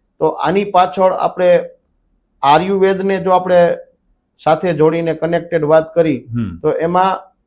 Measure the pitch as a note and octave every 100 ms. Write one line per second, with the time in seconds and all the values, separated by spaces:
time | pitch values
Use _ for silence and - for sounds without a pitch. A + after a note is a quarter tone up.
0 | _ _ D#3+ - D3 F#3+ G3+ F3+ F3+ F#3+
1 | F#3 F3+ E3+ - F3+ F3 - - _ _
2 | _ _ _ _ C3+ D3+ F#3 G3 F#3+ F#3+
3 | F#3+ F#3+ F3+ F#3 F#3 F3+ E3+ - - _
4 | _ _ _ _ - D#3+ F#3 D#3 D#3 E3
5 | E3 D#3 E3 E3+ E3+ E3+ D3 D#3+ D#3+ -
6 | D#3+ B2+ A#2 A#2 G#2 F2 D3+ - E3 F3+
7 | F#3+ - - _